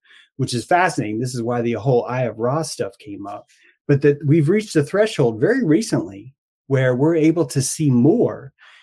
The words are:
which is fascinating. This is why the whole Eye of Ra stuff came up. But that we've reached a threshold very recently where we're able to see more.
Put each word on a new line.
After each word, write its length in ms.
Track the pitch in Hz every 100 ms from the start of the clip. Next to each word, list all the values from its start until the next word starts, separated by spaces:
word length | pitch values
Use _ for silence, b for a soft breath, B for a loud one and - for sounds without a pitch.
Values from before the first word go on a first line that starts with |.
| b b b -
which 180 | 123
is 120 | 120 -
fascinating. 540 | 175 180 165 107 110
This 140 | 127
is 80 | 127
why 200 | 113 120
the 120 | 117
whole 300 | 110 120 120 110
Eye 180 | 127
of 160 | 120 113
Ra 220 | 117 151
stuff 360 | 156 - 101 -
came 280 | 104 98 98
up. 240 | 104 - b b b -
But 140 | 139
that 240 | 147 143 147
we've 240 | 165 147
reached 260 | 214 214 160
a 80 |
threshold 560 | 143 190 214 - 123 107
very 240 | 160 262
recently 720 | 208 165 226 135 - 98 120 _ _ _ -
where 260 | 135 131
we're 220 | 123 151 170
able 300 | 156 165 147
to 160 | 139
see 280 | 127 - 151
more. 600 | 123 131 233 123 104 135 _ b b